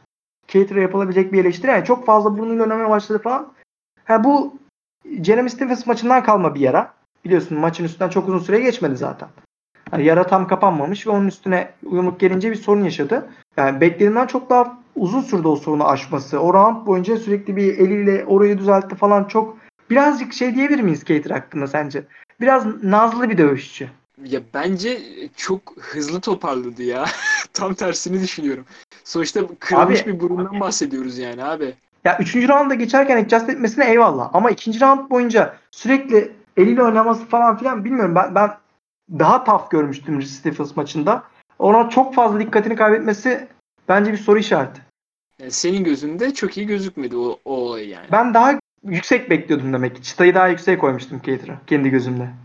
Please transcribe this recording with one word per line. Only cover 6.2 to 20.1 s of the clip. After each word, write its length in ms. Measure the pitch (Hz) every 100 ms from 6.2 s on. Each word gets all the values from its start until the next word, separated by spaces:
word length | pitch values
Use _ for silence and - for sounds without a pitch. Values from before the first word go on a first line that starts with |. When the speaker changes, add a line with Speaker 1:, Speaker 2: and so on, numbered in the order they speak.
Speaker 1:
kalma 320 | 240 208 165 143
bir 40 |
yara. 340 | 139 147 220 _ _ _ 170
Biliyorsun 320 | 180 - 151
maçın 240 | 160 165
üstünden 260 | 165 - 185
çok 180 | 185 185
uzun 120 | 185
süre 200 | 170 208
geçmedi 380 | 254 233 156 127
zaten. 320 | 139 135 - _ _ _ _ _ -
Yani 140 | - 143
yara 220 | 165 185
tam 200 | 190 180
kapanmamış 600 | 190 196 160 143 202 220
ve 40 |
onun 160 | 208 196
üstüne 440 | 180 190 180 - -
yumruk 360 | - 180 180 180
gelince 320 | 190 185 220
bir 40 | 214
sorun 280 | - 208
yaşadı. 460 | 185 - 147 247 - - _ -
Yani 240 | 135 135
beklediğinden 460 | 170 170 202 226 254
çok 220 | 254 -
daha 300 | 247 240 - _ -
uzun 260 | 185 254
sürdü 260 | - 196 160
o 80 | 143
sorunu 320 | 160 151 151
aşması. 520 | 139 - 147 139 147
O 140 | 165
round 320 | 190 208 226 208
boyunca 320 | 185 180 220
sürekli 380 | 220 202 202 196
bir 220 | 196 196
eliyle 480 | 185 208 202 196 -
orayı 320 | 196 208 202
düzeltti 380 | 196 196 196 190
falan. 280 | 208 202
Çok 340 | 196 220 220 - _ _ -
birazcık 440 | 240 294